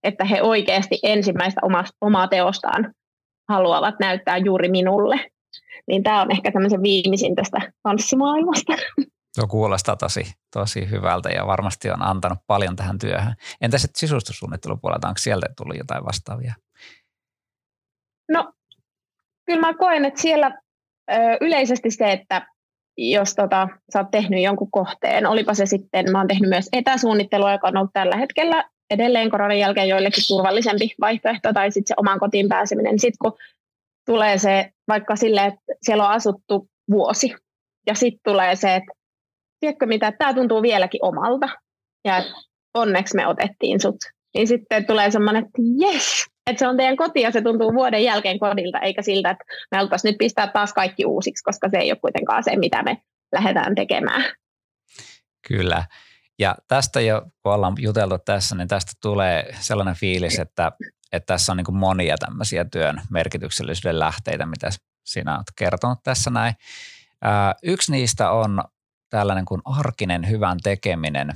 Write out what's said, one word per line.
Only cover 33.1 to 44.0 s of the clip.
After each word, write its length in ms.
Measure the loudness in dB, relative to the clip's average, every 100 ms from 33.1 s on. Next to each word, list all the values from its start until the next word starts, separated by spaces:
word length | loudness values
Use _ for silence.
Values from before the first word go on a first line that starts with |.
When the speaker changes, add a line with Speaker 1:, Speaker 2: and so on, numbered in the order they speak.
| 0
Speaker 1:
kun 140 | -4 -4 -20 _ _ _ _ _ -2
tulee 320 | 2 2 2
se 320 | 4 2 0 _ -2
vaikka 280 | -2 0 0
silleen, 300 | 2 4 2
että 160 | -2 -12 -6
siellä 220 | 0 2 4
on 60 |
asuttu 540 | 2 0 -4 -2 -4 -4 _ 0
vuosi, 440 | 2 2 0 -2 -4 _ _ _ _ -4
ja 80 |
sit 200 | 0 0 0
tulee 320 | 0 2 2 2
se, 180 | 2
että 180 | 0 -2 -20 _ _ _ _ _ _
tiedätkö 260 | -4 -2 0
mitä, 260 | 2 0
tää 220 | 0 0
tuntuu 280 | 2 2 2
vieläkin 420 | 2 2 0 0
omalta, 440 | -2 0 -2 0 -2 -6 _ _ _ _
ja 120 | -2 -2
et 100 | -2 -14 -20 _ _
onneksi 420 | 0 2 0 0 -2
me 100 | 0
otettiin 540 | 0 -4 -2 0 0
sut. 160 | 0 -4